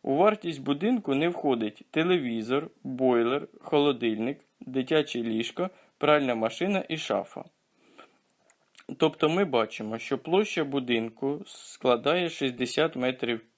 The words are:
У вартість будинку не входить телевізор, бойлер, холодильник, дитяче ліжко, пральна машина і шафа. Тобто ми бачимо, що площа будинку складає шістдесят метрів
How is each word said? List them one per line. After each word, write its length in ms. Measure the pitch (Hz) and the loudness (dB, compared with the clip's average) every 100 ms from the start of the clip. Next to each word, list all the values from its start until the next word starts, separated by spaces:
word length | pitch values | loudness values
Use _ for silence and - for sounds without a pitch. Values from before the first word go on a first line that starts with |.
У 120 | - 139 | 0 4
вартість 440 | 202 214 175 143 | 4 4 -6 -6
будинку 540 | 131 143 202 247 143 | -2 0 2 0 0
не 140 | 135 165 | 0 0
входить 540 | 170 143 123 107 - - | 0 0 0 -2 -6 -4
телевізор, 800 | 156 170 180 123 113 110 135 160 _ | 0 2 2 0 -4 -2 -2 -2 _
бойлер, 640 | - 127 127 120 117 143 - - | -10 0 4 4 4 0 -6 -16
холодильник, 800 | - 147 143 120 117 107 117 139 _ _ | 0 4 4 2 -2 0 -4 -6 _ _
дитяче 640 | - 131 131 156 151 123 | -6 -4 2 0 0 -4
ліжко, 480 | 113 110 117 - 185 - _ _ | -2 -2 -4 -4 -6 -8 _ _
пральна 360 | 147 151 135 | 4 4 2
машина 500 | 117 110 - 185 190 - | 0 -2 -2 -2 -2 -2
і 80 | 160 | -8
шафа. 460 | - 98 - - - _ _ _ _ - - _ _ _ _ _ _ - - - | -2 -2 -2 -14 -16 _ _ _ _ -20 -20 _ _ _ _ _ _ -20 -16 0
Тобто 320 | 160 - 156 | 0 2 0
ми 160 | 170 | 2
бачимо, 540 | 190 127 107 - 107 113 | 2 2 0 -4 -8 -8
що 200 | - 131 | -6 -6
площа 460 | - 185 214 - | 0 0 2 -2
будинку 760 | 143 139 123 117 113 113 135 123 101 | -2 -2 0 -2 -2 -4 -6 -6 -10
складає 840 | - - - 131 120 139 175 170 | -12 -10 -2 2 2 2 0 0
шістдесят 680 | - 135 123 123 - 160 139 | -2 -4 -2 -2 0 0 0
метрів 440 | 127 127 120 117 _ | -2 -2 -4 -4 _